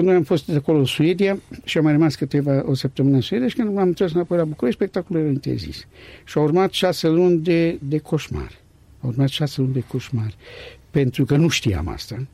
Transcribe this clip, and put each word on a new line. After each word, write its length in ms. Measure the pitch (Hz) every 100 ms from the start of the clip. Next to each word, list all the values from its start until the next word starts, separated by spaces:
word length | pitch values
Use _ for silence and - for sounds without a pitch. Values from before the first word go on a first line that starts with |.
noi 140 | 180
am 80 | 185
fost 280 | 147 170 -
acolo 280 | 147 143 156
în 60 |
Suedia 540 | 127 - 156 180 196 196 - -
și 140 | - 170
am 60 |
mai 80 | 151
rămas 220 | 151 160
câteva, 480 | - 139 143 143 135 156
o 80 |
săptămână 400 | 131 139 - 135
în 60 | 135
Suedia 280 | - 214 247
și 60 |
când 200 | - 214
m-am 120 | 202 185
întors 260 | 165 185
înapoi 260 | 170 170 175
la 60 |
București, 340 | 156 151 123 -
spectacolul 440 | 196 190 175 165
era 80 | 156
interzis. 560 | 135 135 120 78 - - - - -
Și 140 | - -
au 60 |
urmat 280 | 151 175 190
șase 360 | - 185 160 165
luni 300 | 165 180 170
de, 400 | 170 165 165 175 139
de 100 | 151
coșmar. 640 | - 151 - 76 - - _ _ _ -
Au 60 | 127
urmat 200 | 120 139
șase 320 | - 147 -
luni 120 | 131
de 120 | 131 -
coșmar. 460 | 127 - 117 107 - - - - - _
Pentru 340 | 143 131 139
că 120 | 135 143
nu 120 | 165
știam 400 | - 113 90 87
asta. 380 | - - - 135